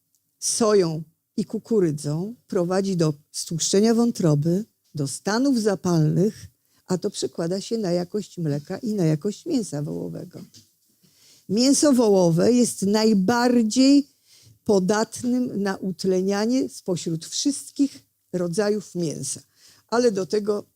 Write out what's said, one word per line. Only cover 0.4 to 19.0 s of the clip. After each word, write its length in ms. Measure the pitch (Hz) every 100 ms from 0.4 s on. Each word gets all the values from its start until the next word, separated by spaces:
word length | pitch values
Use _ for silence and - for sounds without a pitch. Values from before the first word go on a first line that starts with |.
| - - 220 208 170 160 160 _ _ -
i 80 |
kukurydzą 880 | - 220 - 220 170 151 147 156 202 240 _
prowadzi 500 | 196 175 185 196 175
do 180 | 156 147 _
stłuszczenia 600 | - - 165 - 196 220
wątroby, 720 | 226 233 226 175 147 165 180 226 _ _
do 140 | 147 139
stanów 520 | - 196 220 285 240
zapalnych, 880 | 208 190 180 170 156 160 208 - - _ _ _ -
a 120 | 180
to 120 | 208
przekłada 500 | - - - 165 190
się 180 | - 226
na 140 | 185
jakość 460 | 175 175 214 - -
mleka 400 | 156 143 147 190
i 160 | 214
na 100 | 214
jakość 420 | 160 156 202 202 349
mięsa 360 | 277 180 147
wołowego. 580 | 151 170 170 160 180 - - 110 _ _ _ _ _ _ _ _ -
Mięso 440 | 202 262 269 302
wołowe 600 | 247 220 190 175 165 202
jest 300 | 247 233 -
najbardziej 1300 | 196 214 220 208 185 240 247 240 220 233 269 285 277 _ _ _ _ _
podatnym 1000 | - 202 185 208 220 - 247 247 247 202
na 140 | 196 190
utlenianie 920 | 190 170 190 185 190 202 220 262 277
spośród 580 | - - 175 180 165 -
wszystkich 760 | - 285 277 - - 277 - _ _ _
rodzajów 640 | 180 175 170 208 214 -
mięsa, 460 | 175